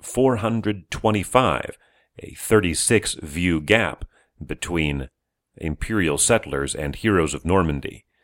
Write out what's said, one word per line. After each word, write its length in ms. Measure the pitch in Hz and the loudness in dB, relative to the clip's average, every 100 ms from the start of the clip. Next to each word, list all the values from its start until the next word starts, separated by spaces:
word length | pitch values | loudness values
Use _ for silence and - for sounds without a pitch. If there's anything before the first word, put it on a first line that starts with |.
four 360 | - - 131 120 | -8 0 2 2
hundred 560 | 110 113 107 104 - | 0 -2 -2 -4 -6
twenty-five, 840 | - 110 107 90 127 123 69 - - _ _ _ - | -2 0 0 2 4 4 2 -4 -12 _ _ _ -20
a 140 | - | -18
thirty-six 800 | 71 - 110 90 78 - 110 - | -10 2 4 4 0 2 2 2
view 460 | - 78 76 90 82 | -8 -8 -2 2 2
gap 440 | 73 107 92 - - _ _ - - | 4 2 2 -4 -14 _ _ -18 -12
between 600 | 76 - 87 76 69 67 _ _ _ _ - | -10 -4 -2 0 -2 -6 _ _ _ _ -10
Imperial 600 | 82 76 - 110 85 73 | -8 -6 -2 0 0 0
Settlers 560 | - 117 - 69 69 | 2 2 0 -4 -4
and 220 | - 73 69 | -4 -6 -4
Heroes 360 | 110 95 78 | 0 2 2
of 140 | 71 85 | -2 0
Normandy. 580 | 95 82 71 - - _ _ | 2 2 -2 -6 -14 _ _